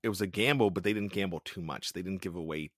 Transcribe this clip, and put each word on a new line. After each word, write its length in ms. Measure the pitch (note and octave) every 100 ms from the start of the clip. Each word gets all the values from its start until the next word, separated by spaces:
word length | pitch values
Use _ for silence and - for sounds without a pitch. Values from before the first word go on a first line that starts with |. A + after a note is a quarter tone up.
It 60 | A2+
was 120 | G2+
a 60 | G2+
gamble, 420 | F#2+ A#2+ C#3+ G#2+
but 140 | F#2
they 100 | G2
didn't 200 | G#2+ G2+
gamble 280 | G2+ G2 E2+
too 200 | - -
much. 320 | E2 C#2 -
They 80 | F#2
didn't 200 | F2+ F#2+
give 140 | F#2+ F2
away 360 | D#2+ D#2 D#2